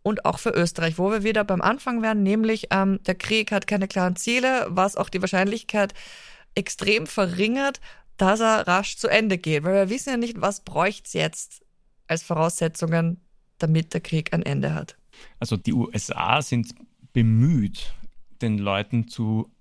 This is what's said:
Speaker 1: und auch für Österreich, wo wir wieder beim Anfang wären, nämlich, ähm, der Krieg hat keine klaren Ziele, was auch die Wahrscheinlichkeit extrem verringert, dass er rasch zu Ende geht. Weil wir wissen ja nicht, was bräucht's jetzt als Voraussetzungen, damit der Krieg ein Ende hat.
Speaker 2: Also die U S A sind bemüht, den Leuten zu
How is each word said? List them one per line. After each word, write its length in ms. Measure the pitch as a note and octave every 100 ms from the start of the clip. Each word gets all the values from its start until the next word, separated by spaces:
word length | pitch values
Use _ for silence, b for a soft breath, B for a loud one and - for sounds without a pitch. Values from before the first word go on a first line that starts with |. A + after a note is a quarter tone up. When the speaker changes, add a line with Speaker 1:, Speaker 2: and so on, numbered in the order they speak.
Speaker 1:
und 240 | G3+ G#3+ -
auch 140 | E3+
für 100 | -
Österreich, 480 | - E3+ - E3 D#3+
wo 140 | F#3
wir 120 | A3
wieder 200 | G3+ G#3+
beim 180 | G#3 F3+
Anfang 400 | - C4 - A#3
wären, 220 | A3 G#3+
nämlich, 460 | G3 A3 A3 A3 -
ähm, 300 | G3 F#3+ G3 -
der 80 |
Krieg 380 | F#3 - A3 G3+
hat 160 | G3+ -
keine 200 | G3+ F#3+
klaren 280 | G3+ F3+ F3+
Ziele, 500 | - B3 B3+ C4 -
was 260 | F3+ G3 -
auch 140 | -
die 120 | F#3
Wahrscheinlichkeit 720 | F#3 F#3 G3 A3 - G#3+ G3 B B B B B B -
extrem 500 | G3 - - G#3+ D#3+
verringert, 760 | - F#3 F3 G#3+ B3+ C#4 C#4 B B B -
dass 220 | F#3+ A3
er 280 | A3+ A3 -
rasch 300 | F#3 G3 -
zu 100 | A3+
Ende 280 | - G#3+ F3+
geht. 260 | D#3+ D3+
Weil 120 | D#3+ G3
wir 140 | F#3+
wissen 180 | B3+ C#4
ja 80 | B3
nicht, 240 | A#3 A3+
was 200 | F#3 G3+
bräucht's 520 | - D3 F#3 - -
jetzt 480 | D#3+ D#3 - - - _ _ _ _ -
als 160 | E3
Voraussetzungen, 1000 | - E3+ E3 - E3 - E3 E3 E3 F3 _ _ _ _
damit 340 | D#3+ D#3+ D#3+
der 80 | E3+
Krieg 320 | - D#3+ D#3
ein 80 | E3
Ende 320 | - C#3+ C#3
hat. 240 | D#3 - - _ B B B
Speaker 2:
Also 160 | A#2 G2+
die 180 | -
U 140 | B2+ A2+
S 180 | G#2 -
A 320 | - E2 C3+
sind 320 | - B2 A2+ - - _ -
bemüht, 800 | A#2+ A2+ A2 C3+ D#3 G2+ - - - - - - -
den 160 | A#2 G#2+
Leuten 500 | G2+ G2 G#2+ A#2+ A2+
zu 440 | - A2 A2 - _